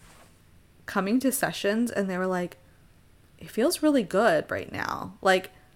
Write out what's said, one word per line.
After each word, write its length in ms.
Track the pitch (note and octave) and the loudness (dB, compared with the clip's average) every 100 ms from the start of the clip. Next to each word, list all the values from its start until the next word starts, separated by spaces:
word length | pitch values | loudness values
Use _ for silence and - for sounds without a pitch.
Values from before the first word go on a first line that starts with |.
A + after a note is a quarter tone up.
| - - - - - - - - - | -20 -20 -20 -20 -20 -20 -20 -20 -6
coming 360 | G#3 F#3+ A#3+ | -2 0 2
to 100 | C4 | 0
sessions 580 | - E3 E3 G3+ G#3+ A#3+ | 0 -2 -2 -2 0 0
and 200 | - G3 | -2 -2
they 80 | F3+ | -2
were 100 | F#3 | -2
like, 300 | F3+ F3+ - - - - - - - - - | -2 -4 -8 -20 -20 -20 -20 -20 -20 -20 -20
"It 120 | E3 | -8
feels 320 | - C4+ F4 | 0 0 2
really 220 | D4+ C#4 | 4 4
good 460 | F#3 F#3 A3+ D#3 - | 2 2 4 4 0
right 200 | G2 - | -6 -6
now. 420 | - - - F#3 F#3+ | -6 -6 -6 -8 -2
Like, 300 | F#3+ F#3+ F#3 - - | 2 2 0 -12 -20